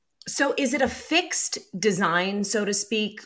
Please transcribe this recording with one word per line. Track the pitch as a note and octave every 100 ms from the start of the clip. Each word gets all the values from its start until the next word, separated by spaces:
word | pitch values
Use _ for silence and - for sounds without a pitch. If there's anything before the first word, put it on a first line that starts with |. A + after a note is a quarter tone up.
| _ _ -
So | - C#4 -
is | C4+
it | B3+
a | B3+
fixed | - - E4 F4 - - - - F#3+
design, | G#3+ F3+ F#3 E3+ F#3 G3+ G3+
so | A3 G3+
to |
speak? | G3+ - A3 G#3 -